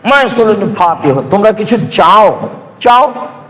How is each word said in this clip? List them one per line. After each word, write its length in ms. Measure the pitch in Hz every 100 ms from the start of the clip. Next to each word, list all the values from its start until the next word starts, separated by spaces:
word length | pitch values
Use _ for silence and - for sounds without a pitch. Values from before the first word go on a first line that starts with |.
মা 160 | 220 277
ইয়াসআলুনি 540 | 254 - 220 208 190
ফাতিহা, 480 | - 175 165 147 135 -
তোমরা 220 | 196 202
কিছু 240 | 208 214 233 -
চাও, 600 | - 165 202 202 - - - - -
চাও, 320 | 247 247 254 247 - - -